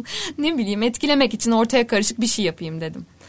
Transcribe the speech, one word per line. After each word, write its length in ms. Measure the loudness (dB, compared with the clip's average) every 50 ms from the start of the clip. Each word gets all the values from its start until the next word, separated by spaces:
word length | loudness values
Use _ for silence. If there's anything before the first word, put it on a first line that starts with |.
| -10 -8 -8 -8 -8 -8 -6 -2
Ne 200 | -2 -2 0 0
bileyim, 240 | 0 0 0 0 0
etkilemek 520 | 0 0 0 0 2 4 4 2 2 0
için 160 | -2 0 2
ortaya 360 | 4 4 4 4 4 2 2
karışık 340 | 4 2 0 0 0 0 0
bir 60 | 0
şey 180 | 0 0 0 0
yapayım 360 | -2 -2 -4 -6 -8 -6 -6
dedim. 260 | -6 -8 -8 -10 -14 -16 -18 -20 -20